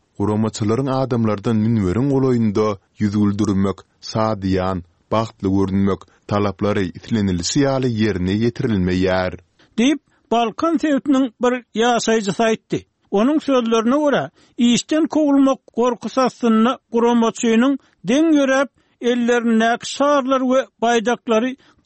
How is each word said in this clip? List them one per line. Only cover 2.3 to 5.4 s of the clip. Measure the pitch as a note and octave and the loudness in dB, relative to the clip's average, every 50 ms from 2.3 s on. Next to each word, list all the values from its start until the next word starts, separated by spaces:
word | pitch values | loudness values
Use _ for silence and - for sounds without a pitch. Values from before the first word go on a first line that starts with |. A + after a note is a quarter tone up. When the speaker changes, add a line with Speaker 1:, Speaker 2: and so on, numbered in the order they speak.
| B2+ A#2+ A2+ A2 G2 G#2+ G#2+ G#2+ G2+ - _ _ _ - | 2 2 0 0 0 0 0 0 -2 -4 _ _ _ -4
Speaker 1:
ýüz | G#2+ G#2 G2 G#2 | -2 -2 0 2
güldürmek, | G#2 G2+ G2+ G2+ G#2+ G2 G2 F#2+ G2 G2 F#2+ - - _ _ _ | 2 2 2 0 0 0 2 2 0 0 -2 -4 -10 _ _ _
sadiýan, | - - - A2 A2 A2 A2 G2 F#2 F#2+ F#2 F#2 F#2 F#2 F#2+ F2+ - _ _ _ _ - G#2+ | -14 -6 -4 -2 -2 -2 -2 -2 -2 -2 -2 -2 -2 -2 -4 -6 -8 _ _ _ _ -4 -2
bagtly | G#2+ A2+ G#2+ - - | -2 -2 -4 -6 -6